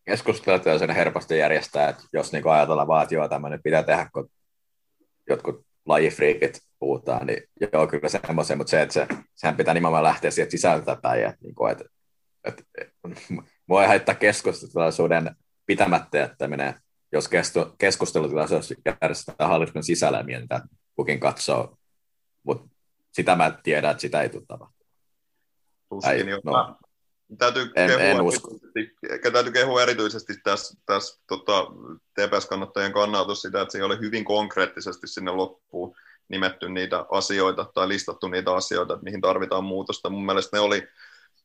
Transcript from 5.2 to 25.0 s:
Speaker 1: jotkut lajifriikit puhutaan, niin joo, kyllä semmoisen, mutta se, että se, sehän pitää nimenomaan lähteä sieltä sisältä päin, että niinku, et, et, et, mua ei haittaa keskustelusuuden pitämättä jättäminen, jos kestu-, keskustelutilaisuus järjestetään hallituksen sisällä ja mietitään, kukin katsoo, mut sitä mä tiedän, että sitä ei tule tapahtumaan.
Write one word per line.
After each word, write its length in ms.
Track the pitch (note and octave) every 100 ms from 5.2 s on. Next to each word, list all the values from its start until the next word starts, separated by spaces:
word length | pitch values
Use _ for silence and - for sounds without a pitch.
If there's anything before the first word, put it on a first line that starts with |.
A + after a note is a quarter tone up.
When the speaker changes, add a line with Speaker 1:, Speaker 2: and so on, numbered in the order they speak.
| -
Speaker 1:
jotkut 360 | - F2 - _ _ -
lajifriikit 760 | D#2 D#2 - D2 D2 - - _ _
puhutaan, 480 | - C2+ - B1 -
niin 140 | - - - G#2
joo, 140 | D2+ D#2
kyllä 220 | D2+ D2+
semmoisen, 480 | F#2+ - E2 D2+ -
mutta 140 | -
se, 100 | E2
että 120 | D2
se, 140 | - C#2 - - -
sehän 220 | E2 D#2
pitää 160 | E2
nimenomaan 300 | E2 E2+ D#2+
lähteä 280 | D#2 D#2 D2+
sieltä 200 | - D#2
sisältä 460 | E2 F2+ D2+ - C2
päin, 240 | B1+ A#1+ G#1+
että 160 | -
niinku, 240 | - - A1+
et, 180 | - - _ _ _ _ _
et, 240 | - - - -
et, 120 | - _ - - - - - _ -
mua 140 | F#2
ei 60 | G2
haittaa 280 | G2+ - G2
keskustelusuuden 1200 | G#2 G2+ F#2+ F2 - E2+ E2 D#2+ E2 E2 D#2+ - _ _ -
pitämättä 520 | G2 G2 D#2+ - D2+
jättäminen, 560 | C2+ - C#2 C#2+ C#2 - _ _ _
jos 160 | D2+ -
kestu-, 480 | F2 E2 F2 - -
keskustelutilaisuus 960 | G2 F#2 F2+ - D#2 D2+ D2+ E2 D2+ - - -
järjestetään 480 | D#2+ D#2+ - - E2
hallituksen 340 | E2+ D#2+ -
sisällä 340 | D#2 E2 D#2+ B1+
ja 60 |
mietitään, 380 | B1 B1 A#1+ B1 - _ _ -
kukin 240 | C#2+ C#2
katsoo, 580 | C2+ - - B1 A#1+ _ _ _ _ _ _ _
mut 220 | C#2+ A#2+ - _ _ _ _
sitä 240 | - F2 F2+
mä 240 | D#2 -
tiedän, 280 | - D2+ D2
että 100 | -
sitä 200 | - D#2
ei 80 | C2
tule 140 | - -
tapahtumaan. 440 | - - _ _ _